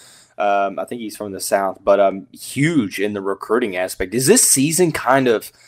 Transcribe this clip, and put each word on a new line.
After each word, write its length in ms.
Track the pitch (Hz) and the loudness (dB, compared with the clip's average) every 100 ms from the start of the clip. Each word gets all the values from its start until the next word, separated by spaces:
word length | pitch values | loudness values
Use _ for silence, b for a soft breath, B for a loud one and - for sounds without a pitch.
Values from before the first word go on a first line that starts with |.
| b b b - | b b b -4
um, 420 | 101 101 98 92 | 0 0 0 -4
I 60 | |
think 160 | 95 120 | -10 -10
he's 160 | 107 - | -10 -10
from 160 | 104 | -10
the 80 | 92 | -8
South, 380 | - 98 98 92 | -2 0 0 -2
but, 160 | 104 101 | 2 4
um, 280 | 98 98 - | 4 0 -10
huge 680 | - - 127 156 160 98 - | -18 -10 -2 2 2 0 -4
in 140 | 104 | -4
the 80 | 104 | -4
recruiting 540 | 98 95 - 113 117 90 | -6 -6 -2 0 0 -2
aspect. 360 | 92 - 92 | -4 -4 -4
Is 140 | 113 131 | 0 4
this 160 | 233 | 4
season 500 | - - 143 160 175 | 4 2 0 2 0
kind 340 | - 117 135 127 | 0 2 2 4
of, 240 | 107 - b | 0 -2 b